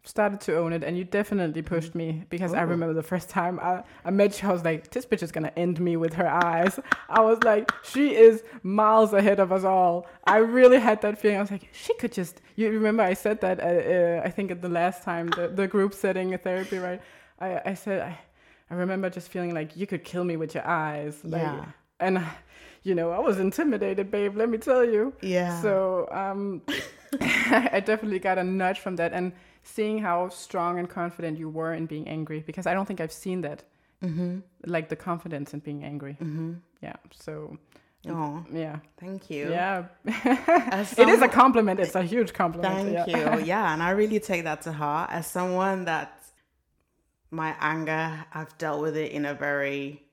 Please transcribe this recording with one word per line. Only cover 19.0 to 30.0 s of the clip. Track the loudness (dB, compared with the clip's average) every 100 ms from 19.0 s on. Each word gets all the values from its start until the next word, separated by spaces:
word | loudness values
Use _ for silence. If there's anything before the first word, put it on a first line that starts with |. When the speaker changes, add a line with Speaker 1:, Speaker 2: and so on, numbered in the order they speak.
| -4
Speaker 1:
just | -6 -10
feeling | -6 -4
like, | -4 -8
"You | -8 -6
could | -6
kill | -6 -4
me | -2 -4
with | -6
your | -6 -2
eyes." | -2 -2 -6 -10 -10
Like, | -6 -4
Speaker 2:
Yeah. | -4 -6 -12 -18 _ _
Speaker 1:
and, | 0 0 -2 -12 _ -20 -20 -10
you | -2
know, | 0 0
I | 2
was | 2 2
intimidated, | 0 0 0 0 -2 -2 -2
babe, | -2 -2 0
let | 0
me | 0
tell | 2 4
you. | 4 2 0 -4
Speaker 2:
Yeah. | -2 0 0 -2
Speaker 1:
So, | 0 2 0 -2 -4
um, | -4 -6 -6 -6 -8 -8 -8 -8
<laughs> | -18 -10 -4
I | 0 0 2 2 2 0
definitely | 0 -2 -2 -4
got | -2 -2
a |
nudge | -2 0 -2 -2
from | -8 -4
that, | -4
and | -2 -6 -8 _ _
seeing | -12 -6 -4
how | -2